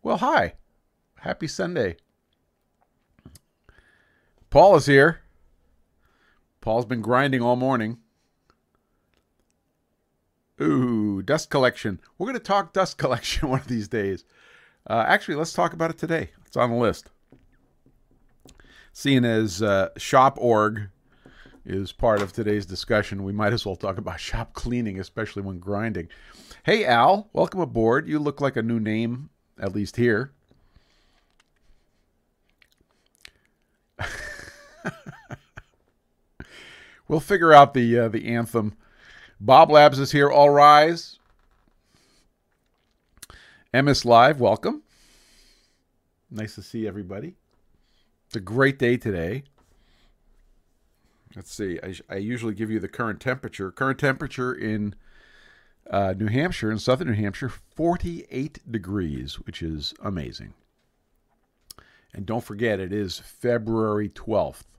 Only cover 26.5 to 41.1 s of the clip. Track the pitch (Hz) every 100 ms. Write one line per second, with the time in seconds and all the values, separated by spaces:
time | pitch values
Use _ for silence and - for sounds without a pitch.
26.5 | - - 208 160 117 135 202 214 - 175
27.5 | 190 151 113 113 131 160 151 147 139 139
28.5 | 127 113 117 107 107 117 123 147 _ _
29.5 | - 98 101 98 - 120 107 139 _ _
30.5 | _ _ _ _ _ _ _ _ _ _
31.5 | _ _ _ _ _ _ _ _ _ _
32.5 | _ _ _ _ _ _ _ - _ _
33.5 | _ _ _ _ - - - - - -
34.5 | - - 640 - 659 - - _ 127 _
35.5 | - _ _ _ _ _ _ _ _ -
36.5 | - - - - - _ 156 - 196 165
37.5 | 147 143 131 117 117 113 110 - 117 117
38.5 | 117 107 - _ _ - - - _ 104
39.5 | 131 160 151 147 131 139 147 143 135 147
40.5 | 143 147 147 156 170 -